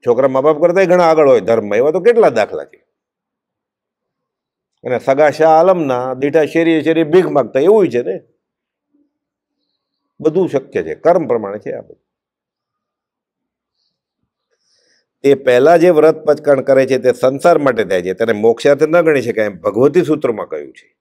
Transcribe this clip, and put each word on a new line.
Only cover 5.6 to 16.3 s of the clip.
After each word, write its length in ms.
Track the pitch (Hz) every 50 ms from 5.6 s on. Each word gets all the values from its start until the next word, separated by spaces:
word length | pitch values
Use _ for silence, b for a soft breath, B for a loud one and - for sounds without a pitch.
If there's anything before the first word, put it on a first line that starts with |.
આલમના 540 | 165 190 190 175 156 135 127 123 123 131 131
દીઠા 300 | 127 135 143 147 160 151
શેરીએ 380 | 147 160 165 165 165 165 156
શેરીએ 220 | 143 160 160 160 165
ભીખ 220 | 147 160 185 175
માગતા, 340 | 151 147 143 123 107 - 135
એવું 280 | 143 180 214 220 190 160
છે 140 | 113 120
ને. 180 | 120 165 196 180 _ _ _ _ _ _ _ _ _ _ _ _ _ _ _ _ _ _ _ _ _ _ _ _ _ _ _ _ _ _ _ _ _ _ _ _ _ _ _ _
બધું 280 | 143 160 156 185 185 147
શક્ય 340 | 143 135 - - - 101
છે, 120 | 82 80 76
કર્મ 320 | - _ - - 185 156
પ્રમાણે 320 | 113 123 113 107 98 101 107
છે 140 | _ 135
આ 80 | 135 117
બધું. 300 | - _ - _ _ _ _ _ _ _ _ _ _ _ _ _ _ _ _ _ _ _ _ _ _ _ _ _ _ _ _ _ _ _ _ _ _ _ _ _ _ _ _ _ _ _ _ _ _ _ _ _ _ _ _ _ _ _ _ _ _ _ _ _ _ _ _ _
તે 120 | - 139 139
પહેલા 420 | 127 135 131 123 123 127 151 175
જે 140 | 170 160 180
વ્રત 340 | 175 151 151 156 156 151 -
પચકણ 360 | 151